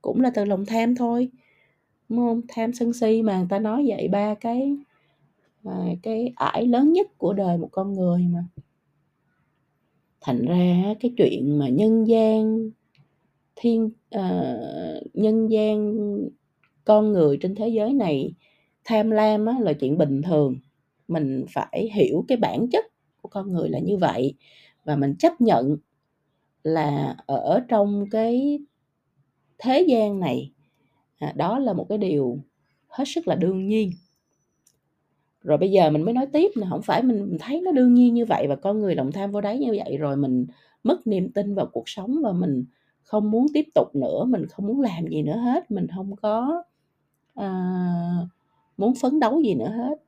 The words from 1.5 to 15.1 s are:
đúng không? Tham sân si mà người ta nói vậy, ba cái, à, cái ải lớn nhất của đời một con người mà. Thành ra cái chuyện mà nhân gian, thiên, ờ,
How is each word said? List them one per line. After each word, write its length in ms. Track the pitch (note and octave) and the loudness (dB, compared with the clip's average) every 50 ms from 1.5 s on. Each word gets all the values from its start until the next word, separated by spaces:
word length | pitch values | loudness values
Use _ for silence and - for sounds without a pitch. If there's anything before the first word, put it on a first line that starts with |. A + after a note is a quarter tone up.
| _ _ _ _ _ _ _ _ _ _ _ _ | _ _ _ _ _ _ _ _ _ _ _ _
đúng 100 | A3 A#3+ | -2 0
không? 220 | A#3+ A#3 A3+ A#3 A#3 | 0 0 0 -2 -4
Tham 260 | - - A#3 A3+ A3+ A#3+ | -6 -6 -4 -4 -4 -2
sân 200 | - A#3+ A#3 A#3 | -2 -2 -2 0
si 280 | - B3 A3 A3 A3+ | 0 2 2 4 4
mà 160 | A3+ G#3+ G3 | 2 2 2
người 100 | F#3 F#3 F3 | 0 0 0
ta 100 | G3 G3+ | 0 -2
nói 260 | A3 G#3 A3 C4 D4 | 0 0 0 2 0
vậy, 200 | B3 G#3 - - | 0 0 -2 -2
ba 280 | F3 F#3+ G3+ G#3 G#3+ G#3+ | 0 0 0 0 -2 -4
cái, 420 | G#3+ - A#3 A#3 B3 C4+ C#4 C#4+ C#4+ C#4+ _ _ _ _ _ _ _ _ _ _ _ _ _ _ _ G#3+ | -4 -4 -4 -2 0 0 0 -2 -4 -6 _ _ _ _ _ _ _ _ _ _ _ _ _ _ _ _
à, 140 | G3+ F#3 F#3 F#3 F3+ F3 F3 - | -10 -6 -4 -2 -4 -4 -4 -4
cái 300 | A3 A3+ A3 A#3+ B3 A#3+ | -4 -4 -2 -4 -4 -4
ải 300 | - - - - - A#3 | -2 -2 -2 0 0 2
lớn 280 | B3 A#3 B3 C#4 D4+ E4 | 2 4 6 6 6 4
nhất 240 | F#4 G4+ - _ | 4 2 0 _
của 160 | _ - F3 G3+ | _ -2 0 0
đời 240 | G3 G3 F3+ F3 | 2 0 0 0
một 120 | E3+ D#3+ D3+ | 0 -2 -4
con 220 | - F#3+ F#3+ G3+ G3 | -4 -6 -4 -4 -2
người 280 | F#3+ F3+ F3 F3 F3 | 0 0 2 2 2
mà. 240 | F3+ F3 F3 F3 F3 F3 _ - - _ _ _ _ _ _ _ _ _ _ _ _ _ _ _ _ _ _ _ _ _ _ _ _ _ _ _ _ _ _ _ | 2 0 0 -2 -4 -8 _ -20 -20 _ _ _ _ _ _ _ _ _ _ _ _ _ _ _ _ _ _ _ _ _ _ _ _ _ _ _ _ _ _ _
Thành 240 | - D3 B2 A#2+ A#2 | -6 -4 -2 -2 0
ra 480 | C#3+ F3 F3+ F3+ F3+ F3 F3+ F#3 G3+ G#3+ G#3 | 0 2 2 4 4 4 2 2 0 -2 -2
cái 140 | - B3 B3 | -4 -4 2
chuyện 420 | - F3+ - - - B2+ C#3+ D3 D3 | 4 2 2 2 0 -2 0 0 0
mà 100 | C#3 B2+ | 2 2
nhân 380 | B2+ D3+ G#3+ A3 A3+ A3+ A3 | 2 4 4 4 4 4 4
gian, 640 | G#3+ A3+ A3+ A3 A3 A3 A3 A3 A3 A3 A3+ A3+ A3 A3 _ _ _ _ _ _ _ _ _ _ _ _ _ _ _ _ | 4 4 4 4 4 4 2 2 0 0 -2 -4 -6 -10 _ _ _ _ _ _ _ _ _ _ _ _ _ _ _ _
thiên, 340 | - - A#3+ A3+ A3+ A3+ A3 A3+ _ _ _ | -2 0 2 2 2 0 -2 -4 _ _ _
ờ, 920 | - G3 F#3+ F#3 F3+ F3+ - C3 B2 - A#2 C#2+ B1 D2+ F2+ - - - - - | -6 -4 -2 0 0 0 -2 -2 -4 -6 -8 -10 -10 -8 -8 -8 -10 -10 -12 -8